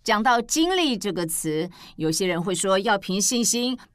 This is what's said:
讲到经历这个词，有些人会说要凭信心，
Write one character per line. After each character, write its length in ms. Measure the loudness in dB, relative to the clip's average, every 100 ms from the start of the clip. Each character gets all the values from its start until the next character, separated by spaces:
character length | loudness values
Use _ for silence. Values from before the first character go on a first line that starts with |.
讲 180 | -2 2
到 180 | 4 2
经 360 | 2 0 2 2
历 200 | 0 -2
这 160 | -4
个 140 | -4 -4
词， 420 | -4 -4 -2 -4 -8 -18 -4
有 120 | -2
些 160 | 0
人 160 | 0 0
会 140 | -2
说 240 | -2 2 2
要 180 | 2 0
凭 240 | 0 -2
信 240 | 0 0
心， 320 | 0 0 -2 -4 -12